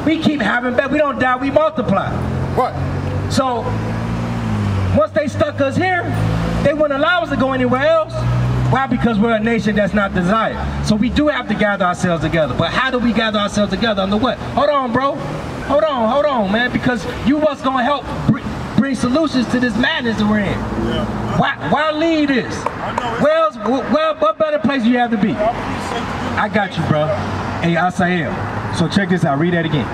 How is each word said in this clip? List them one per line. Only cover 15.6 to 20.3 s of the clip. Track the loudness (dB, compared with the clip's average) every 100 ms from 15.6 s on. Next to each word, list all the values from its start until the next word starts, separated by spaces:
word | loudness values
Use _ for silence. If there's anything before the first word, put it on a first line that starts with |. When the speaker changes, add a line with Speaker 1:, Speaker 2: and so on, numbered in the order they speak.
| 0
Speaker 1:
Hold | 2
on, | 2 2 2
hold | 2 2
on, | 0 2
man. | 2 0
Because | 0 0 -2 -4 -2 0
you | 2
what's | 2 0
gonna | -2 0
help | 0 0 -4 -2 0
br-, | 0 -2 -8 -2 0
bring | 0
solutions | 0 0 2 2 0 0
to | 0
this | 0 0
madness | 0 0 -2 0
that |
we're | 2